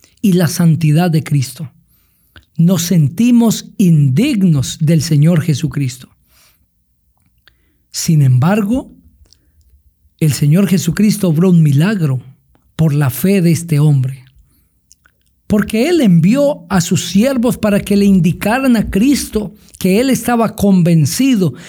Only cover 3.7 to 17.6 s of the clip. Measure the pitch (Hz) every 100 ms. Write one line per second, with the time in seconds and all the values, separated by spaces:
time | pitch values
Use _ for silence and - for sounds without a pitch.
3.7 | - 180 160 143 127 277 233 190 147 123
4.7 | - 151 165 120 147 156 175 - 147 151
5.7 | 139 135 - - _ _ _ _ _ _
6.7 | _ _ _ _ _ _ _ _ _ _
7.7 | _ _ - - 160 135 127 151 208 196
8.7 | 254 - - _ _ _ _ _ _ _
9.7 | _ _ _ _ - 156 123 147 165 202
10.7 | 190 - 165 208 - 185 156 190 170 156
11.7 | 135 175 214 156 127 - - _ _ _
12.7 | - 160 143 139 - 185 196 170 160 170
13.7 | 147 151 139 131 - - _ _ _ _
14.7 | _ _ _ _ _ _ _ - 214 -
15.7 | 220 285 349 240 170 165 262 285 294 -
16.7 | 196 - 160 - 196 247 262 240 175